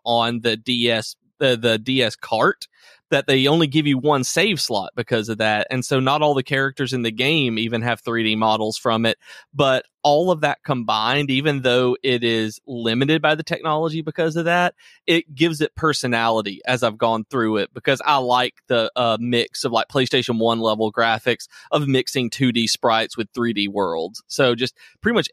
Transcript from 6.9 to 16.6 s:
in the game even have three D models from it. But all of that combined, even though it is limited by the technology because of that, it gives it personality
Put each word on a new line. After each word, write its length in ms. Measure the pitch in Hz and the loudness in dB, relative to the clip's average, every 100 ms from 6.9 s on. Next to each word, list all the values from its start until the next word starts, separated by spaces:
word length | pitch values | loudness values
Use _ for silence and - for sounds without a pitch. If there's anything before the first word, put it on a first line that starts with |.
in 80 | 127 | -2
the 80 | 113 | -4
game 480 | 110 127 160 131 113 | -2 0 2 0 0
even 220 | 113 117 | -2 -2
have 200 | 117 117 | -2 -4
three 200 | - 117 | -4 -2
D 140 | 110 107 | 0 2
models 400 | 110 110 110 110 | 2 0 -2 -4
from 300 | 123 113 113 | -2 0 0
it. 100 | - - - - | -2 -8 -20 -12
But 320 | 143 139 131 - _ | 0 2 2 -2 _
all 280 | 147 147 180 | 2 2 2
of 120 | 165 | 0
that 160 | 147 - | 0 -2
combined, 680 | - 131 113 107 110 139 147 | -4 -4 0 0 0 0 0
even 320 | 131 151 143 | 0 0 0
though 340 | 131 123 127 123 | 2 2 2 0
it 200 | 139 123 | 0 0
is 380 | 117 113 110 107 - | 2 0 0 -6 -12
limited 540 | 123 113 113 139 156 | -6 -2 0 2 2
by 120 | 151 | 2
the 80 | 156 | 0
technology 600 | 160 170 160 151 165 156 | -2 -6 -2 -2 -2 -4
because 340 | 156 151 165 160 | -6 -2 -2 0
of 80 | |
that, 300 | 165 175 175 - - - - | 0 0 0 -4 -16 -8 0
it 280 | 170 160 | 0 0
gives 260 | 135 165 156 | 0 0 2
it 140 | 147 | -4
personality 880 | - 160 147 131 117 117 113 104 98 | -2 -2 0 -2 0 2 0 -2 -6